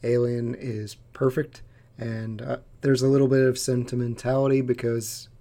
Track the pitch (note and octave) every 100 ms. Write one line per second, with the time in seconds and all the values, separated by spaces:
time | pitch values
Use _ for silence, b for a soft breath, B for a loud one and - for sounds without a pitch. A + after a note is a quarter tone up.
0 | A#2 A#2+ A#2+ A#2+ A#2 B2+ C3 G#2+ G#2+ -
1 | - - C3+ C3 C#3 - b b b -
2 | A#2+ A2+ A2+ A2 A#2+ - - - C#3+ C3+
3 | C3 C#3 C3+ C3+ C3 B2+ - B2 A#2+ B2
4 | A#2+ A#2 B2 C3+ C3+ C3+ B2 B2 A#2+ A#2
5 | A2 - - -